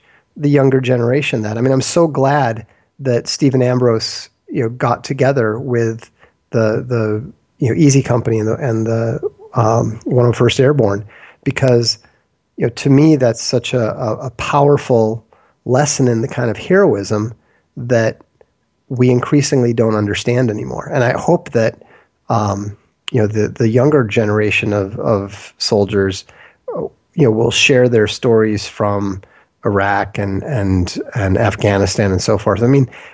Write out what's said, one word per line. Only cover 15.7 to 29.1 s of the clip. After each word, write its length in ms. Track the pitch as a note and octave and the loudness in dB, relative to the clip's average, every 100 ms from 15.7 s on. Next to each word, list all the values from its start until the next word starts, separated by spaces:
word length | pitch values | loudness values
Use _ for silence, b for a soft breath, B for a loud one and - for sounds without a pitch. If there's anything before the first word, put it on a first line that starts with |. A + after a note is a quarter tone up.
| B2+ C#3+ - B2+ | 0 0 0 0
in 140 | A2+ | 0
the 60 | A2+ | -2
kind 200 | - A#2+ | -4 -4
of 60 | G#2 | -6
heroism 800 | - F#3 F#3+ G2+ G2 G#2+ A2+ A2+ _ _ _ - | -2 2 2 0 -2 -4 -4 -10 _ _ _ -14
that 460 | A#2+ A#2+ A2+ - _ _ _ _ _ _ _ | -2 0 0 -4 _ _ _ _ _ _ _
we 220 | B2 B2+ | 0 2
increasingly 640 | B2 - D3 C#3 C#3 A#2+ | 2 2 0 2 0 2
don't 220 | A#2 A2+ G#2+ | 2 0 0
understand 540 | G#2 F#2 - B2 B2 | -2 -2 -2 0 0
anymore. 400 | G#2+ - - - | -4 -8 -10 -4
And 120 | C#3 | 0
I 140 | B2 - | 0 0
hope 340 | - F3 - | 0 0 0
that, 320 | A#2 A2 - b b b _ _ | -2 -2 -4 b b b _ _
um, 480 | A2+ G#2 G2 G#2 G2+ _ _ - | -2 -2 -4 -8 -14 _ _ -4
you 100 | B2 | 0
know, 60 | G#2+ | 0
the, 220 | G#2+ G#2 | 0 -4
the 180 | - A2+ | 0 0
younger 380 | A#2+ C#3 D3+ A#2 | 2 4 2 2
generation 680 | A#2+ G#2+ G#2+ G#2+ - G#2 | 0 0 0 0 -2 -2
of, 260 | G#2 G2 - | -2 -4 -6
of 540 | C#3 G#2 G2+ G#2 - _ | -2 -2 -2 -12 -20 _
soldiers, 680 | - G#2+ G2 G#2 G2 F#2 - B B B - F4+ | -2 0 0 0 -2 -4 -14 B B B -12 -10
uh, 80 | - - _ - | -10 -14 _ 0
you 80 | |
know, 80 | C3 | 2
will 200 | A2 A#2+ | 2 0
share 380 | - - B2+ B2 | 2 2 4 4
their 180 | A#2 G#2 | 2 0
stories 600 | - B2+ A2+ A2 G#2 - | -2 2 2 2 -2 -6
from 540 | - G#2 G2+ G2+ | -4 -4 -2 -4